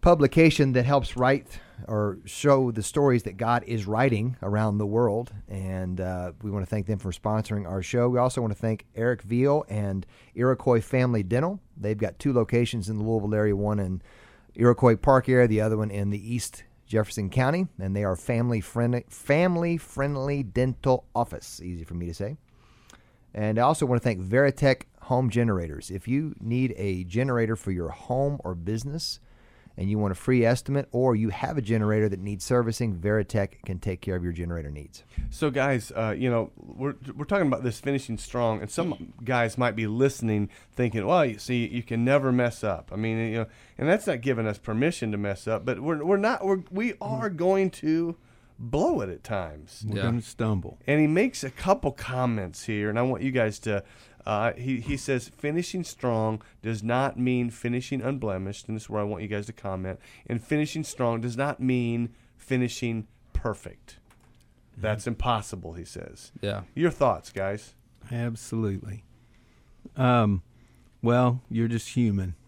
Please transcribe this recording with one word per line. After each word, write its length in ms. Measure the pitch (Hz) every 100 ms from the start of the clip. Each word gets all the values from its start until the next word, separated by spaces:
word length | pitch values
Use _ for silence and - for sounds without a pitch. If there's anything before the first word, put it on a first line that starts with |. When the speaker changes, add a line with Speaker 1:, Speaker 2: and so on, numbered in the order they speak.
Speaker 1:
publication 680 | 175 170 139 - 160 156 135
that 120 | 127 123
helps 320 | 139 - 123
write 420 | 127 139 - - - - 104
or 320 | 107 104 95 101
show 460 | - 143 135 127
the 100 | 110
stories 420 | 104 151 143 123
that 120 | 110 95
God 260 | 117 120 -
is 180 | 117 98
writing 520 | 110 135 110 120 123
around 360 | 95 104 110 101
the 80 | 104
world. 460 | 110 120 104 123 104 -
And, 520 | 101 95 95 92 92
uh, 300 | 92 90 90 78
we 80 | 107
want 120 | 101 92
to 40 |
thank 180 | 107 92
them 120 | 101
for 120 | 95
sponsoring 560 | 87 107 110 110 104 90
our 160 | 95
show. 260 | 87 120 123
We 80 | 123
also 240 | 123 127
want 120 | 113
to 60 | 101
thank 260 | 113 110 - -
Eric 260 | 117 120
Veal 440 | 101 117 139 147 -
and 360 | 104 101 95 92 - - -
Iroquois 460 | 127 127 - 120
Family 400 | - 127 127 117
Dental. 380 | 92 117 165 202 - -
They've 200 | 104 107
got 200 | 104 -
two 160 | 143
locations 560 | 123 110 120 120 117 98
in 80 | 110
the 60 |
Louisville 320 | 107 113 101 107
area, 200 | 107 101
one 240 | 104 104
in 220 | 95 92 - - - - - -
Iroquois 400 | 120 120 127 110
Park 340 | - 131 127
area, 180 | 127 120
the 140 | 107
other 160 | 107 110
one 140 | 107
in 180 | 101 101
the 240 | 104 107
East 300 | 120 - - - _ _
Jefferson 440 | 110 104 - 98
County. 380 | 131 131 170 190 -
And 160 | 95 98
they 80 | 104
are 100 | 107
family 460 | - 117 120 117
friendly, 440 | - 117 120 120 -
family 680 | - - 143 180 175 170 170
friendly 680 | - - 139 143 139 143
dental 600 | 117 - 131 - 139 127 -
office. 480 | 113 120 73 - -
Easy 220 | 87 87
for 100 | 78
me 120 | 85 85
to 60 |
say. 240 | 82 101 156 _ _ _ - _ - _ _ _
And 260 | - 107 110
I 20 |
also 220 | 127 156 135
want 160 | 123
to 20 |
thank 180 | 123 98
Veritech 640 | 92 117 143 - 139 131 - _
Home 260 | - 127 127
Generators. 640 | 110 117 95 82 71 -
If 160 | 92 110
you 280 | 135 156 -
need 340 | 113 123 131 -
a 260 | 98 92
generator 520 | 90 101 135 120 113 113
for 140 | -
your 180 | 90 82
home 500 | 78 - 127 143 143
or 120 | 90 90
business, 640 | 92 110 131 156 - - - - - - - -
and 120 | 95
you 80 | 107
want 140 | 104
a 40 | 92
free 280 | - 127
estimate, 460 | 113 127 - 139 135
or 240 | 123 131 113
you 140 | 110
have 280 | - - 151
a 40 |
generator 480 | 107 113 107 107 107
that 100 | 95
needs 240 | 101 101
servicing, 540 | - 123 113 110 117 90
Veritech 680 | 98 107 98 110 98 - -
can 140 | 90
take 220 | - 92
care 160 | - 90
of 80 | 87
your 80 |
generator 360 | 85 85 85 73
needs. 340 | 73 71 - _ - -
Speaker 2:
So, 200 | - 151
guys, 400 | 135 135 127 113 -
uh, 180 | 110 95
you 120 | 123
know, 220 | 117 110 -
we're, 380 | - - 82 - 135 135
we're 80 |
talking 240 | 147 202 156
about 160 | 123
this 160 | 123 110
finishing 380 | 143 139 135 110
strong, 420 | - 123 117 107
and 80 | 107
some 440 | - 175 - - -
guys 340 | 120 123 113 127
might 200 | 123 107
be 100 | 110
listening 600 | 110 135 - 113 107 101 - -
thinking, 320 | - 123 110 98
"Well, 160 | 175 143
you 140 | 104
see, 260 | - 123 117
you 160 | 120
can 220 | 113 113
never 300 | 120 143 135
mess 280 | 123 120 -
up." 280 | 107 85 -
I 60 | 101
mean, 220 | 113 113 113
you 80 | 113
know, 80 | 110 - - -
and 100 | 147
that's 180 | 208 214
not 140 | 131
giving 280 | 127 117 110
us 100 | 101
permission 560 | - 110 147 127 113
to 40 | 104
mess 300 | 101 95 -
up, 160 | 110
but 160 | 120 101
we're, 240 | 143 160
we're 140 | 156 196
not, 260 | 214 226 190
we're, 180 | 190 175
we 260 | 185 240 -
are 300 | 208 220 220
going 400 | 160 180 196 190
to 480 | - 156 160 170 165 - - _ -
blow 420 | 117 135 262 277
it 80 | 98
at 160 | 80
times. 600 | - 104 85 76 76 - 107
Speaker 3:
We're 80 | 98
Speaker 4:
Yeah. 60 |
Speaker 3:
gonna 180 | 117 117
stumble. 560 | 113 - 110 101 - - -
Speaker 2:
And 120 | 147
he 80 | 151
makes 340 | 165 247 - 135
a 40 |
couple 420 | - 190 196 151
comments 720 | - - 127 127 113 92 80 -
here, 240 | 107 104
and 100 | 110
I 40 |
want 200 | 127 123
you 80 | 131
guys 280 | 127 110 101
to, 260 | 113 101 - - - - -
uh, 260 | 104 113 -
he, 240 | 123 127
he 160 | 113 139
says, 340 | - 127 - -
"Finishing 480 | 147 160 175 185 170
strong 560 | - 127 113 110 110 - _
does 220 | 110 113
not 340 | 110 123 135 -
mean 320 | 123 123 120
finishing 520 | 117 120 120 123 139
unblemished," 640 | 123 139 113 92 95 104 -
and 80 | 110
this 80 |
is 60 | -
where 100 | 104
I 60 | 104
want 180 | 101
you 60 | 101
guys 160 | 104 104
to 80 |
comment. 440 | - 101 92 92 92 - - -
And 160 | 117
finishing 400 | - 151 151 160
strong 380 | 151 - 120 117
does 160 | 120 117
not 240 | 139 -
mean 480 | 127 127 120 117 117 - _ _
finishing 720 | - 131 123 - 120 113 107 _ _
perfect. 640 | - 117 101 - 90 - - _ _ _ _ _ _ _
Speaker 3:
Mm-hmm. 80 | -
Speaker 2:
That's 260 | 107 104 120
impossible, 640 | 113 123 113 101 95 87
he 120 | 85 -
says. 480 | - - - - -
Speaker 4:
Yeah. 220 | 101 101 90 -
Speaker 2:
Your 160 | 165
thoughts, 400 | - 135 85 -
guys? 440 | - 95 104 - _ _ _ -
Speaker 3:
Absolutely. 920 | 123 120 113 - 113 107 98 104 101 - - _ _ _ _ _ - - -
Um, 480 | 127 123 107 95 - - _ - _ _
well, 400 | 113 120 123 123 -
you're 200 | 113 117
just 200 | 117 - -
human. 400 | 117 98 92 85